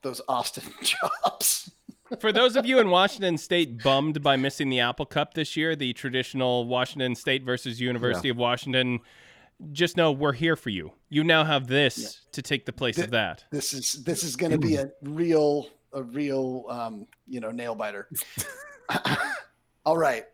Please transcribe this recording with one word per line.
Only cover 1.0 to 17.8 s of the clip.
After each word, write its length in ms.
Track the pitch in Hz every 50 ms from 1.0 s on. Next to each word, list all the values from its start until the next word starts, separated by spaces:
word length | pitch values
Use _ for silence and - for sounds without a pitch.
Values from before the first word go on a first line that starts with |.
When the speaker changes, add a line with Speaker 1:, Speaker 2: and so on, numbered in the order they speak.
| - - - - - - - - - - - - - - - _ _ - - _ _ _ 247 -
Speaker 2:
For 100 | - 220
those 240 | 202 220 247 254 220
of 100 | 269 226
you 140 | 240 262 254
in 100 | 220 190
Washington 480 | 180 180 190 202 - - 196 180 165 151
State 460 | - - 180 175 165 131 117 117 110
bummed 400 | 135 135 135 147 156 147 151 143
by 120 | 143 139 131
missing 320 | 131 139 - - 147 135
the 100 | 127 123
Apple 260 | 120 120 123 - 147
Cup 280 | - - 147 151 - -
this 200 | 160 151 - - 151
year, 180 | 156 165 160
the 160 | 147 139 123 117
traditional 720 | - - 131 123 131 123 - - 135 127 123 123 123 120
Washington 480 | 120 123 123 127 - - 143 131 127 120
State 280 | - - 143 131 131 131
versus 360 | 127 127 123 - 135 113 120
University 480 | 123 123 123 117 123 120 123 - - 135
Speaker 3:
Yeah. 20 |
Speaker 2:
of 60 | 120 120
Washington, 640 | 120 120 123 120 - 139 127 127 127 127 123 117 - _ _ - - - - - - _ _ - - 151 143
just 220 | 143 175 165 - 180
know 140 | 165 156
we're 220 | 139 135 147 147 127
here 220 | 117 165 165 160
for 140 | - - 123
you. 240 | 101 90 78 76 - _ _ _
You 140 | 147 151 156
now 200 | 170 160 160 151
have 240 | 160 151 139 131 123
this 300 | 131 143 147 127 - -
Speaker 1:
Yeah. 80 | 113 - - - _ _
Speaker 2:
to 100 | - -
take 240 | 127 - 143 120 -
the 80 | - -
place 220 | - 127 120 113
Speaker 1:
Thi-, 80 | 165 170
Speaker 2:
of 80 | 117
that. 320 | 120 113 104 87 - - - _
Speaker 1:
this 220 | 147 143 - - 143
is, 300 | 135 123 - - 147 120
this 180 | 170 170 - 175
is 120 | 156 123 160
gonna 200 | 180 160 156 160
be 200 | 139 165 156 139
a 120 | 139 139 - - 143
real, 640 | 139 151 160 170 170 160 151 151 147 147 147 - - - _ _ _ -
a 80 | 139
real, 640 | 131 117 120 143 147 143 135 135 131 127 127 127 113 123
um, 360 | 120 120 117 113 110 104 101 - _ _ _ -
you 140 | 131 123
know, 100 | 113 110
nail 240 | 117 123 120 120 113
biter. 320 | 107